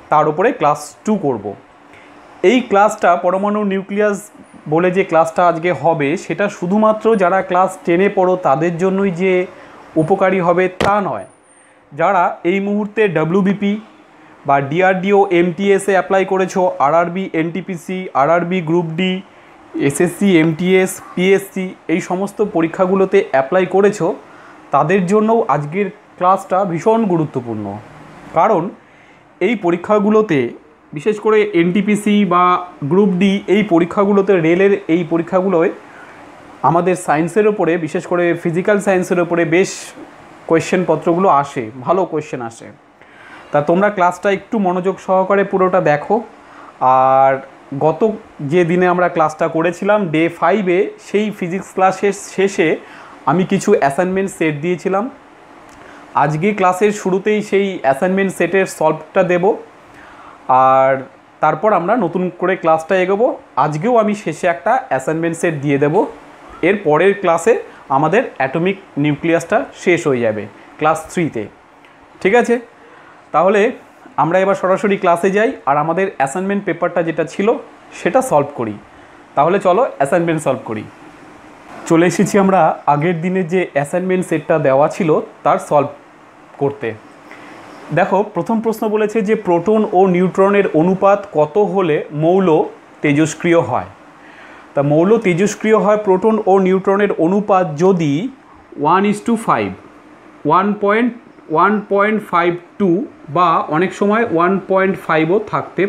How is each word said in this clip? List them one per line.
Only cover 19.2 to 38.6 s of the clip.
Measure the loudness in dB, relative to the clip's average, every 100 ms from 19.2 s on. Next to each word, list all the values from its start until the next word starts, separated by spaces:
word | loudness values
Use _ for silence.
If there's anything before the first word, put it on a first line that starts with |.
| -8 -20 -20 -20 -14 -2 -2
এসএসসি, | 0 -2 0 2 4
এমটিএস, | 2 0 2 2 2 -4 -10
পিএসসি, | -2 2 2 0 -8 -8 -10 -4
এই | -4 -2
সমস্ত | -6 -6 -4 -4
পরীক্ষাগুলোতে | -2 -2 0 0 2 2 2 2
apply | 0 0 0 0
করেছো, | 2 2 2 -4 -4 -12 -20 -20 -20 -2
তাদের | 0 2 0 2
জন্যও | 2 2 0 0
আজকের | -2 -2 -6 -6 -8 -20 -2
ক্লাসটা | 0 0 0 -2 -2
ভীষণ | -2 0 0 2
গুরুত্বপূর্ণ। | 0 -2 -6 -8 -8 -8 -12 -16 -20 -20 -20 -6 0
কারণ | 2 2 -2 -10 _ _ _ _ _ _ -2
এই | 0
পরীক্ষাগুলোতে, | -2 -2 0 0 2 2 2 0 -2 -6 -20 _ _ -6
বিশেষ | -4 -2
করে | 0 2 2 2
এনটিপিসি | 2 0 0 0 2 2 2
বা | 4 2 2 -4 -10 -2
Group | 2 2 2
ডি, | 0 0 0
এই | 0 2
পরীক্ষাগুলোতে, | 0 0 0 2 2 2 2 2
রেলের | 2 2 0 0
এই | -2 0
পরীক্ষাগুলোয় | -4 -2 -2 0 2 0 -2 -16 -20 -20 -20 -20 -20 -20 -4 0
আমাদের | 2 0 -2 -2
সায়েন্সের | -2 0 0 0
ওপরে, | 0 0 -2
বিশেষ | -2 -6 -4
করে | 0 0 0
physical | -2 -2